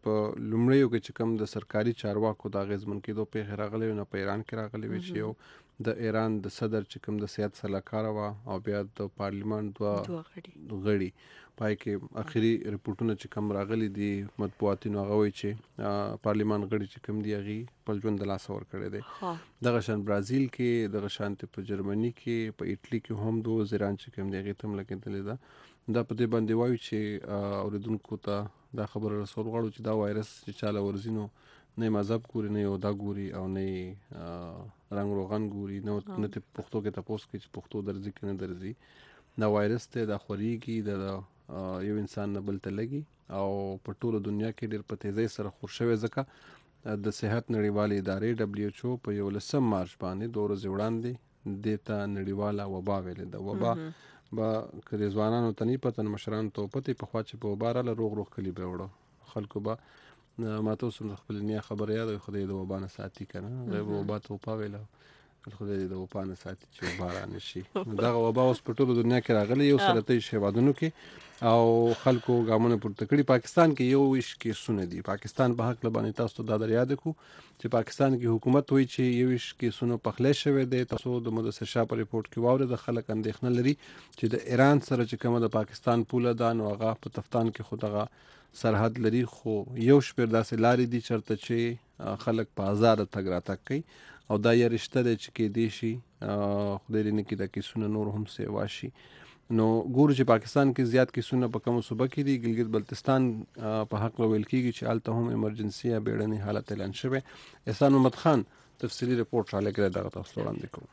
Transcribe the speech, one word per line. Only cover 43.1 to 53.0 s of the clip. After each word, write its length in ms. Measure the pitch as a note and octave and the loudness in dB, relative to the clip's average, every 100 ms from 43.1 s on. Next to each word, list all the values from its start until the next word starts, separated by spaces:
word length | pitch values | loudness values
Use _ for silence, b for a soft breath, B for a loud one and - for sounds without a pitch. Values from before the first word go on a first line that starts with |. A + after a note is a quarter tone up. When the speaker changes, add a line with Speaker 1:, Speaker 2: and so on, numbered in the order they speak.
| _ _ | _ _
Speaker 1:
او 480 | G2 G2 G2 G2 F#2+ | -4 -2 -2 -4 -8
په 80 | - | -10
ټوله 260 | G#2 A#2+ A2 G2+ | -4 -2 0 -2
دنیا 220 | G#2 A2+ | -2 -4
کې 140 | - A2+ | -4 -8
ډېر 100 | G#2+ - | -8 -8
په 80 | G#2+ | -8
تیزۍ 240 | G#2 G2+ A2+ - | -4 -2 -2 -4
سره 120 | G#2 | -8
خور 200 | - - | -10 -14
شوی، 280 | - A#2+ A2+ | -2 0 2
ځکه، 240 | A2+ - | 0 -4
آه، 760 | C3+ - - - _ _ A2 G#2+ | -8 -12 -20 -20 _ _ -6 -4
د 140 | G#2+ | -4
صحت 340 | - G#2+ A#2 - | -2 0 -2 0
نړیوالې 460 | A2 G#2 G#2 G#2 G2+ | 0 2 2 2 0
ادارې 300 | F#2+ G2 A2 A#2 | 0 -2 -2 0
دبلیو 280 | G#2+ G#2 G#2 | -2 -2 -6
ایچ 160 | - | -4
او 120 | B2 B2 | -6 -4
په 160 | - | -4
یولسم 520 | G#2 G2+ G2+ - D3 A#2+ | -2 -2 -4 -2 2 2
مارچ 200 | G2 F2+ - | 2 -2 -6
باندې 260 | F#2 F#2+ A2+ | -6 -6 -6
دوه 120 | A2+ G#2 | -2 -2
ورځې 220 | G2 F#2+ | -2 -4
وړاندې 400 | G2 A2 A2+ A#2+ B2 _ _ - G2+ | -2 -2 -2 -4 -8 _ _ -10 -4
دې 120 | G#2+ G#2+ - | -2 -4 -4
ته 100 | G#2 G2+ G2+ | -4 -4 -4
نړیواله 480 | F#2+ G2 G#2 G2+ G2+ | -4 -2 -2 -2 -4
وبا 220 | F#2+ F#2+ G2 | -4 -2 -2